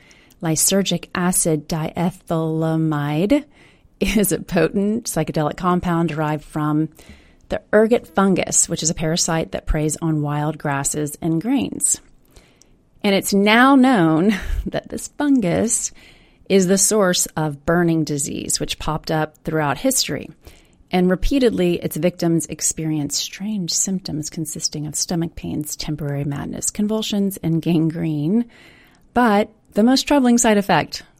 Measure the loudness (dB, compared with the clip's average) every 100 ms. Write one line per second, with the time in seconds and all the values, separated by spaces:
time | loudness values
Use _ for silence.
0 | _ -20 _ _ -4 0 2 2 0 -2
1 | -4 -2 0 0 0 0 -2 -4 -4 -2
2 | -4 -4 -6 -4 -2 -2 0 0 0 0
3 | -2 0 2 2 0 _ _ _ _ _
4 | -2 0 0 -2 -2 0 0 0 -2 -2
5 | -4 -4 -4 -2 -4 -2 0 0 0 0
6 | 0 -2 -4 -4 -6 -6 -2 0 -2 -6
7 | -20 -20 _ _ _ -10 0 2 4 2
8 | 0 0 2 2 0 0 0 -2 -2 -2
9 | -2 -2 0 -2 -2 -6 -2 0 0 -2
10 | -2 0 -2 -2 -2 -4 -4 -2 -2 -4
11 | -6 -4 -2 -2 0 0 -2 -4 -4 -4
12 | -8 _ _ -20 _ _ _ _ _ _
13 | 0 0 2 2 4 6 6 6 6 6
14 | 4 4 2 0 -2 -4 -4 -6 -8 -10
15 | -12 -4 0 2 2 0 0 -2 -4 -10
16 | -20 -20 _ _ 2 2 4 2 2 2
17 | 2 2 -2 -4 -4 -4 0 2 2 2
18 | 0 -2 -4 -6 -4 -4 -4 -6 -6 -6
19 | -2 -2 -2 -6 -4 -2 0 0 0 0
20 | -2 -6 -10 -18 -20 -20 _ _ _ 2
21 | 2 2 2 2 2 2 0 0 -4 -2
22 | -2 0 0 0 -2 -6 -6 -4 -4 -4
23 | -4 -4 -8 -8 -6 -4 -4 -2 -2 -4
24 | -4 -8 -8 -8 -8 -8 -8 -8 -8 -6
25 | -4 -2 -4 -6 -8 -6 -8 -8 -8 -6
26 | -4 -4 -4 -6 -8 -8 -6 -4 -2 -2
27 | -2 -2 -2 -2 -2 0 0 2 0 0
28 | -4 -2 0 0 -2 -10 -20 -20 _ _
29 | _ 0 4 4 0 _ _ 2 4 4
30 | 4 4 4 4 4 2 4 2 0 -8
31 | -16